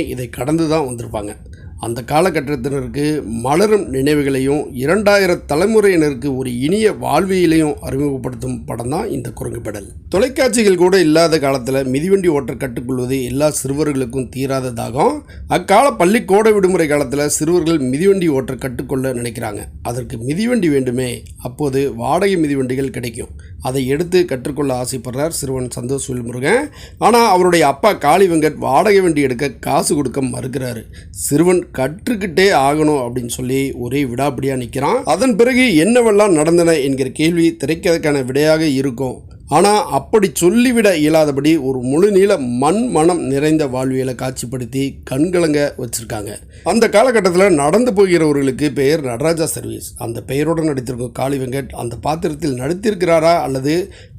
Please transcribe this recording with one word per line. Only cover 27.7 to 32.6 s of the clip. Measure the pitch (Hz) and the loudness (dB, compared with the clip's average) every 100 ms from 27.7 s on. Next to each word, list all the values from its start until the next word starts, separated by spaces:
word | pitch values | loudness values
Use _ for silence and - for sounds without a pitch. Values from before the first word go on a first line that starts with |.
| 139 214 | 2 2
காளி | 156 143 175 190 | 2 2 4 4
வெங்கட் | 165 151 131 120 | 4 0 0 0
வாடகை | 135 196 196 | 2 4 4
வண்டி | 185 147 | 4 2
எடுக்க | 135 120 143 117 | 0 0 -4 -6
காசு | - 139 139 151 | -2 0 0 0
கொடுக்க | 131 127 | -2 -2
மறுக்கிறாரு. | 131 123 127 131 127 113 - - - - | -4 -4 -6 -6 -6 -8 -12 -18 -18 -10
சிறுவன் | - 143 175 180 - | 0 2 4 2 0
கற்றுக்கிட்டே | - 131 170 - 226 190 151 196 | -4 -4 -4 -4 -4 -2 2 4
ஆகணும் | 160 | 4